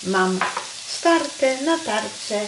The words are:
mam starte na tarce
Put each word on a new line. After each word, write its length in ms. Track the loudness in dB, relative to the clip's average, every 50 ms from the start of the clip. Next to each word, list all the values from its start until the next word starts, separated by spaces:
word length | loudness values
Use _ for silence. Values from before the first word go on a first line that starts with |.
| -2
mam 360 | 0 2 2 4 4 2 0 0 -2 -2 -6 -8 -8 -12 -14 -12 -10
starte 720 | -10 0 4 4 4 4 2 -2 -2 0 2 2 2 2
na 160 | 2 0 0 0
tarce 680 | 0 -2 -2 -2 -2 -4 -8 -10 -8 -4 -2 -2 -2